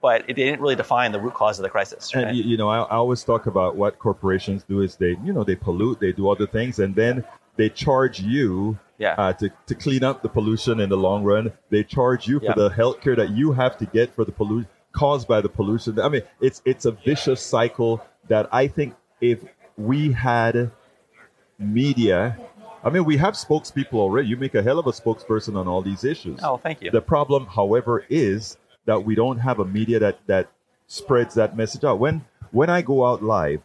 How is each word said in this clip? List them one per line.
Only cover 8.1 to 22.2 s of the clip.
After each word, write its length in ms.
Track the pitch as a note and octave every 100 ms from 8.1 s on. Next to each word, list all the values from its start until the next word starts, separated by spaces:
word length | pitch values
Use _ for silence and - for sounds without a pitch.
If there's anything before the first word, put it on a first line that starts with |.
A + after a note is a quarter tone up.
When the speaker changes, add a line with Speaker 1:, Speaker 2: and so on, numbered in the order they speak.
| -
Speaker 2:
you, 600 | G2 C3 B2 F#2 G2+ G#2+ _ _
Speaker 1:
Yeah. 160 | G#2 E2
Speaker 2:
uh, 160 | G2
to, 140 | F#2 G#2 - -
to 80 | C3
clean 260 | - C3
up 200 | C3 C3+
the 60 | -
pollution 520 | - G#2+ A2 - A2+
in 80 | G2
the 80 | G2
long 260 | F#2 G2+
run. 300 | G2+ G#2 A2+ - _
They 140 | G#2
charge 420 | G#2 - B2+ B2+ -
you 140 | C#3+
for 60 | A2
Speaker 1:
Yeah. 80 |
Speaker 2:
the 160 | G2 G#2
healthcare 440 | F#2+ A#2+ - - B2
that 140 | G2+
you 220 | G#2 D3+
have 260 | C3 B2+ -
to 80 | A2
get 260 | A2+ A#2+
for 120 | -
the 80 | A2
pollu-, 340 | - G#2 A2 A2 _ _
caused 380 | - C#3+ C#3+ A#2
by 120 | A2
the 80 | G2+
pollution. 520 | - G2 A2+ - G#2+
I 80 | A#2
mean, 140 | D3 - _
it's, 220 | C3 -
it's 200 | - C3
a 60 | B2+
vicious 500 | G#2+ - C#3+ - C3
cycle 640 | - A#2 A#2 - A#2 A2+ - _ _
that 220 | A2 G#2
I 160 | A#2+ C#3
think 300 | - C#3+ - _ _
if 180 | A#2+ A#2 - _ - -
we 320 | G#2+ C#3 D3+
had 600 | A#2+ B2+ A#2+ A2+ A#2+ A#2+ - _ _ _ _ - _ _ _
media, 800 | G#2 A2 C#3 B2+ A2 F2+